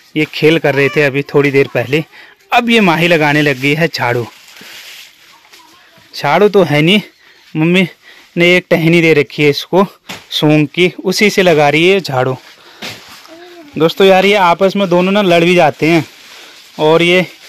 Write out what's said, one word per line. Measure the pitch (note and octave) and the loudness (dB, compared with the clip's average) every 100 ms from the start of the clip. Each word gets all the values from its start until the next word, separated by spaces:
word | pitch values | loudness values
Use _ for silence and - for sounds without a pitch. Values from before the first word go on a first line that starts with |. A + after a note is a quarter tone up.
| _ | _
ये | D3+ D#3 | -6 -6
खेल | - D#3 D#3+ | -2 0 0
कर | D3+ | 0
रहे | C3+ C#3 | 0 -2
थे | D3 | 0
अभी | D3 C3+ | -2 -2
थोड़ी | C#3 D3+ C#3+ | -2 -2 0
देर | C3+ C#3 | 0 -2
पहले। | C3 A2+ D3 D#3 - - _ _ | -4 -4 -6 -6 -16 -20 _ _
अब | B3 A#3 | -4 0
ये | A#3 | 2
माही | G3 D#3 E3+ | 2 0 0
लगाने | E3+ D3 D3 | 0 0 0
लग | D3 C3 | 0 -2
गई | C#3 | -2
है | D3+ E3 | -2 -4
झाड़ू। | - B2 A#2+ A#2 - - - - - - - - _ _ _ _ - - _ _ _ _ | -4 -4 -4 -6 -14 -20 -20 -20 -20 -20 -20 -20 _ _ _ _ -20 -20 _ _ _ _
झाड़ू | - D3 D#3+ G#3 | -8 -2 0 2
तो | G3 | 2
है | E3 D3 | 0 0
नहीं, | D#3 G#3 - _ _ _ _ | 2 0 -2 _ _ _ _
मम्मी | D#3 E3 F3+ F3+ - - - _ - | -4 0 0 -2 -6 -20 -20 _ 0
ने | F3 F3+ | 2 2
एक | - | 0
टहनी | F3 D#3+ E3+ | 0 2 2
दे | D#3+ | 2
रखी | D3+ C#3 - | 2 0 -2
है | D3 | -2
इसको | C#3 - F3 G3 - - - - | -2 -2 -2 -2 -6 -20 -20 -12
सोंग | - D3+ D3+ D3 | -2 0 2 0
की, | - F3+ - | -2 -2 -2
उसी | F#3+ F#3 G#3 | -6 -2 0
से | G3+ | 2
लगा | F3+ D3+ D3 | 2 2 2
रही | D3+ F3 | 2 0
है | G3 | 0
झाड़ू। | D3+ C3 C3 C3 - - - - - - - - - E4 F4 E4+ E4 - | -2 -4 -4 -6 -14 -20 -20 -20 -18 -18 -20 -20 -20 -20 -20 -20 -16 -2
दोस्तों | D#3+ - G3 | -2 2 2
यार | F#3+ | 4
ये | G3 G3+ | 2 2
आपस | F3 E3+ G3 G3 | 0 0 -2 -2
में | G3 | -2
दोनों | F3 F#3 | 0 0
ना | G3+ | 0
लड़ | G3 E3+ | 2 2
भी | E3+ | 2
जाते | F3+ D#3 - D3+ | 2 0 0 0
हैं, | E3 C3 - - - - - - - | 0 -2 -14 -20 -20 -20 -20 -20 -4
और | D#3 E3 | 0 2
ये, | E3+ F3+ F3+ - | 2 0 -2 -10